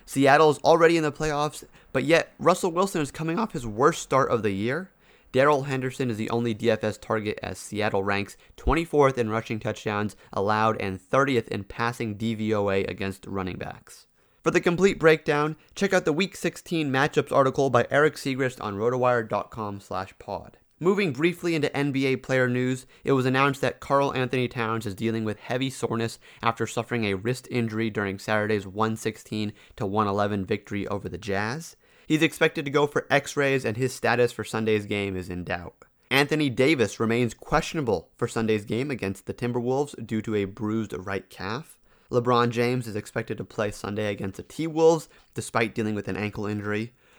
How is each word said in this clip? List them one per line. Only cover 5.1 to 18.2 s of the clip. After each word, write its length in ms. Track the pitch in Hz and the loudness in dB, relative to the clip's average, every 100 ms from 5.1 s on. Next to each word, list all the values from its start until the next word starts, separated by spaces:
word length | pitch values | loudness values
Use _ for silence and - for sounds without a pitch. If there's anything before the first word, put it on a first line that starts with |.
| _ _ | _ _
Darrell 320 | 123 139 147 | 4 4 4
Henderson 460 | 143 131 127 - 127 | 2 -4 -4 -2 -2
is 80 | 107 | -2
the 140 | 113 | -2
only 240 | 117 120 110 | 0 0 0
D 160 | 117 | 2
F 120 | 110 | 2
S 140 | 110 101 | 0 -4
target 400 | - 110 104 - | -2 -2 -2 -4
as 160 | - 92 | -6 -10
Seattle 440 | - 101 92 98 | -8 -4 0 0
ranks 320 | 98 101 98 - - - | 0 -2 -4 -10 -20 -6
twenty-fourth 580 | - 151 165 147 135 127 | 0 0 2 4 4 4
in 140 | 110 | 0
rushing 300 | 110 - 110 | -2 -4 -6
touchdowns 560 | 110 107 - 104 104 - - | -6 -6 -4 -2 -2 -6 -8
allowed 460 | - 98 107 110 107 | -2 0 2 2 0
and 180 | 101 95 | -2 -6
thirtieth 480 | - 135 139 120 - | 0 2 4 2 0
in 160 | 104 98 | -4 -8
passing 500 | - 117 120 117 101 | -4 -4 -4 -6 -4
D 180 | 110 | -4
V 180 | 110 107 104 | -2 0 0
O 140 | 101 | 2
A 140 | 98 - | 0 -2
against 420 | 90 98 95 - | -4 -6 -6 -8
running 300 | 98 92 90 | -6 -6 -6
backs. 500 | - - - - _ _ _ _ | -10 -12 -18 -20 _ _ _ _
For 60 | 160 | 0
the 100 | 170 | 2
complete 380 | - 170 196 131 | 2 4 2 6
breakdown, 580 | 160 156 - 147 151 156 _ - | 6 6 2 0 0 -4 _ -4
check 180 | 196 | 0
out 120 | 185 175 | 2 2
the 80 | |
Week 220 | 151 196 - | 0 -2 -4
sixteen 560 | 175 - - 165 151 | -6 -6 -4 -2 0
matchups 400 | 131 147 - 131 | 2 2 0 2
article 380 | 135 131 131 135 | 4 2 2 2
by 160 | 120 120 | 4 4
Eric 240 | 139 151 | 4 4
Segrist 480 | - | 2